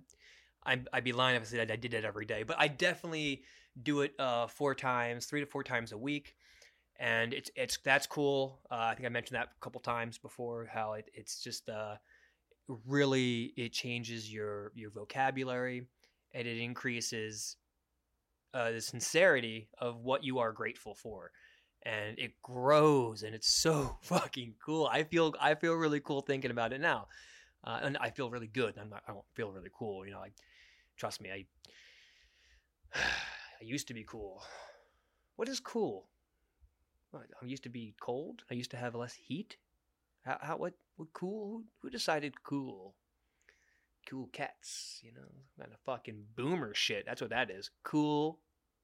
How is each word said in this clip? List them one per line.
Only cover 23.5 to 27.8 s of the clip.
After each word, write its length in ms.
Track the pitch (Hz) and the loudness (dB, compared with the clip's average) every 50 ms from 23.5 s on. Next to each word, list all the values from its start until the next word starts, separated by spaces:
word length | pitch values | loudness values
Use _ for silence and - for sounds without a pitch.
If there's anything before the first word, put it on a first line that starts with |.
| - - - 165 156 147 135 120 - - | 4 6 6 6 4 4 2 0 -4 -6
<laughs> 40 | - | -2
fucking 520 | - 175 170 - 147 - 135 120 113 107 _ - | 2 2 2 2 0 -6 -8 -8 -8 -12 _ -6
cool. 220 | 151 156 160 147 | -2 2 2 2
I 160 | 123 113 143 160 | 4 4 2 2
feel, 320 | 156 170 165 165 156 135 - | 4 6 6 6 6 4 4
I 160 | 139 147 151 | 4 4 6
feel 180 | 151 170 165 165 | 6 4 2 4
really 240 | 165 160 156 147 147 | 4 4 4 4 2
cool 220 | 143 - 147 139 | 2 0 -2 0
thinking 320 | - - 139 135 131 123 120 | 2 0 0 0 2 0 0
about 200 | 120 113 113 127 | 2 0 0 0
it 80 | 135 | 2
now. 280 | 160 170 135 110 101 - - - - - - - - - _ _ - | 2 2 2 2 -2 -8 -16 -20 -20 -20 -20 -20 -20 -20 _ _ -8
Uh, 160 | - 117 120 | -6 -4 -2